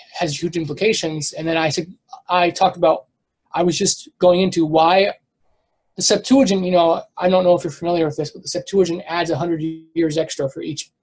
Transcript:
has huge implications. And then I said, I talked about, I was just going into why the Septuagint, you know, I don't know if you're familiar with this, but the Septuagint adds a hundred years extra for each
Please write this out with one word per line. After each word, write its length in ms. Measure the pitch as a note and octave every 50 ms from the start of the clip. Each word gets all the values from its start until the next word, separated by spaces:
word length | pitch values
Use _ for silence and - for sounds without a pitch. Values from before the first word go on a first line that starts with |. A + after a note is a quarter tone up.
| - _ -
has 260 | - F3+ D#3 C#3+ -
huge 160 | E3 F3 E3+ E3+
implications. 760 | D#3+ D3 D3 - F#3+ A3 A3 - - D#3+ D#3 D#3 D3 - -
And 140 | - D#3+ E3
then 80 | E3
I 140 | E3 D#3+ D#3
said, 240 | C#3+ - D#3+ F3 - _ _ - - - _ -
I 200 | F3+ F3+ F3 F3
talked 280 | E3+ - G3 F3+ F#3 F3+
about, 280 | E3+ D#3+ E3 - - _ _ _ _ _ _ _ _ _ -
I 80 | D#3
was 160 | F3 F3+ D#3+ -
just 320 | G3 F#3 - - - - _ -
going 240 | F3 F3+ F3+ F3+
into 240 | F#3+ F#3 - F3 D#3+
why 480 | D#3 D#3 D#3+ D#3+ E3 F3+ G3 G3 G3+ - _ _ _ _ _ _ _ _ _ _ _ _ _ _ _ -
the 60 | -
Septuagint, 640 | - - G#3+ G3 - - B3+ C4+ C4+ F#3 G3+ F#3+ F#3
you 60 | F3+
know, 320 | F3+ F3 E3+ E3 E3 - - _ -
I 140 | - F3+ F#3
don't 140 | F#3 F#3 F#3
know 120 | F3+ F3
if 80 | E3+ -
you're 60 | E3+
familiar 360 | C#3+ - E3+ E3+ F3 E3+ E3
with 120 | D3+ D3 -
this, 140 | D3+ C#3+
but 100 | - -
the 60 | - -
Septuagint 560 | - - - - G3 G3 F#3 E3+ E3+ F3+ - -
adds 220 | D#3+ F3 E3+ E3
a 80 | D#3+ C3+
hundred 240 | E3+ F3 E3+ D#3 D#3 D#3+ D#3+ D#3+ - _ -
years 240 | E3 E3 D#3+ D3 D#3+
extra 320 | D#3 - - - C#3+ C3+
for 140 | - - -
each 260 | - D3+ - - _ _ _